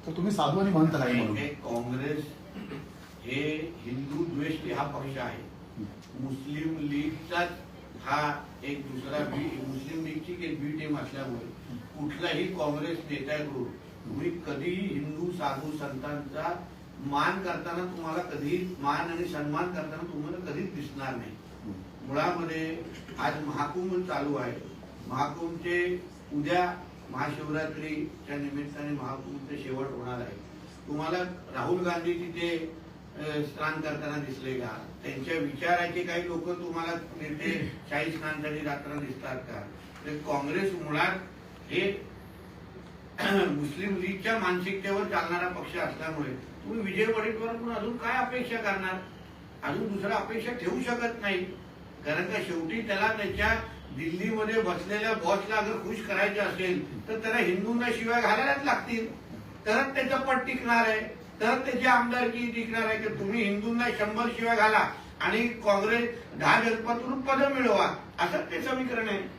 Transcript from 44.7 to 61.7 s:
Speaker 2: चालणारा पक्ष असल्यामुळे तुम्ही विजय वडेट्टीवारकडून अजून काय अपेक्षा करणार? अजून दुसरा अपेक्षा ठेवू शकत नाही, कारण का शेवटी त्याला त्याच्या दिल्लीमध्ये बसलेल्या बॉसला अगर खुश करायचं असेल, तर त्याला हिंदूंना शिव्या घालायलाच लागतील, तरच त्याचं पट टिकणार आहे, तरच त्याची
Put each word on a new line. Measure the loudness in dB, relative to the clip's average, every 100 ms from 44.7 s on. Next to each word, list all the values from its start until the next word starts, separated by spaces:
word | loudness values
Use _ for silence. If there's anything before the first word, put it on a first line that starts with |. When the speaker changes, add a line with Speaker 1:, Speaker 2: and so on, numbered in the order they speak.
| -2 0 2
Speaker 2:
चालणारा | 2 0 2 0 0
पक्ष | -2 -4 -2
असल्यामुळे | -2 -2 -4 -2 -2
तुम्ही | -4 -10 -12 -6 -2 0
विजय | 2 4
वडेट्टीवारकडून | 4 2 0 -2 -4 -4
अजून | -2 -2 -2
काय | 0 2
अपेक्षा | 2 0 -2 -2
करणार? | 0 0 0 -4 -6 -14 -16 -16 -16 -8
अजून | -4 -2 0
दुसरा | 0 2 0
अपेक्षा | 0 -2 -2
ठेवू | -2 0 0
शकत | 2 2 0 0
नाही, | 0 0 0 -6 -12 -16 -16 -8
कारण | -2 0
का | 2 0 0
शेवटी | -2 0 -2 0
त्याला | 4 4
त्याच्या | 4 0 2 4 4 0 -10 -10 -4
दिल्लीमध्ये | -2 0 0 2 4 4
बसलेल्या | 4 2 0 0 2
बॉसला | 2 4 2 4 2
अगर | 2
खुश | 0 -2 -4 -2
करायचं | 2 4 4
असेल, | 0 2 2 2 0 -6 -4
तर | -2
त्याला | 2 4
हिंदूंना | 4 4 2 2 2 2
शिव्या | 2 4
घालायलाच | 6 6 4 4
लागतील, | 4 2 2 -2 -2 -6 -12 -12 -12 -6 2
तरच | 4 4
त्याचं | 2 2 2
पट | 4 4 4
टिकणार | -2 4 6 6
आहे, | 4 0 -8 -14 2
तरच | 4 4
त्याची | 2